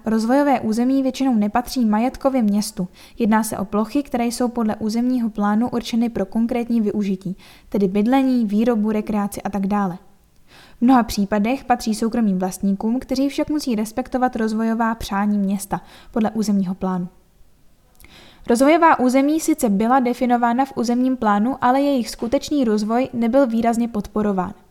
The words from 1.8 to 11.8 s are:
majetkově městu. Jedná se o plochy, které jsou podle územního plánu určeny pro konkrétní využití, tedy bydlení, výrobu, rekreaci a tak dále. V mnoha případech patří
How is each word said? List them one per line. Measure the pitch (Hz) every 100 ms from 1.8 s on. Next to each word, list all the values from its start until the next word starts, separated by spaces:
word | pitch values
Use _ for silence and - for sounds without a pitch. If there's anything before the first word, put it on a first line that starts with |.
| 220
majetkově | 214 247 - 269 262
městu. | 214 202 208 - 180 - - -
Jedná | 226 220
se | 220 -
o |
plochy, | 196 208 214 285
které | 285 240 233
jsou | 233 247
podle | 233 214 -
územního | 220 226 247 254 226
plánu | 208 208 214 240
určeny | 240 226 226 233
pro | 233 190
konkrétní | 220 226 240 240 233
využití, | 208 214 202 185 175 190 - - -
tedy | - 196
bydlení, | 202 214 269 262 247 214
výrobu, | 208 233 226 214
rekreaci | 214 214 214 202 -
a | 208
tak | 202 190
dále. | 208 196 175 - _ _ _ - - - -
V |
mnoha | 240 254
případech | 220 - 202 208 208 269
patří | - 240